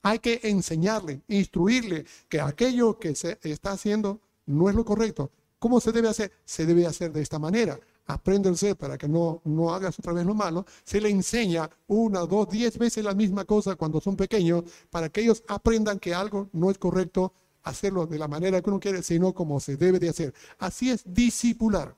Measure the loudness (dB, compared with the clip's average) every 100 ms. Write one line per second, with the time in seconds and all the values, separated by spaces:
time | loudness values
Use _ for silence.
0 | 0 0 0 -2 0 0 0 0 0 0
1 | -4 -12 _ 0 0 0 2 2 0 -6
2 | -8 -20 _ -4 -4 0 0 2 2 0
3 | -6 -6 -6 -8 -10 -8 -6 -4 -2 0
4 | -2 -6 _ _ -4 2 2 2 0 0
5 | -2 -2 -8 _ _ _ 2 2 4 2
6 | 0 0 -6 _ -16 -4 2 4 4 -2
7 | -6 -4 -4 -4 -2 0 0 -4 _ _
8 | -10 -6 0 2 2 0 0 -2 -6 -6
9 | -2 0 0 -2 -2 0 0 0 -4 -6
10 | -4 -2 0 0 0 -2 -6 -16 -4 0
11 | 2 2 2 0 0 0 -2 _ _ 2
12 | 2 0 0 0 0 0 0 2 0 0
13 | -2 2 2 0 2 2 2 -2 -2 0
14 | -2 -2 0 2 4 2 -2 -16 _ -6
15 | -4 0 2 2 0 -2 2 2 0 -2
16 | -2 -2 -2 -4 -6 0 0 0 0 0
17 | 0 0 -2 _ _ _ -12 -4 -2 -2
18 | -4 -4 -6 -2 0 0 0 -2 -2 -4
19 | 0 2 2 0 -2 -2 -4 0 4 4
20 | 2 -2 -6 -8 -20 -8 -8 -2 -2 -2
21 | -2 2 2 4 0 2 0 0 -4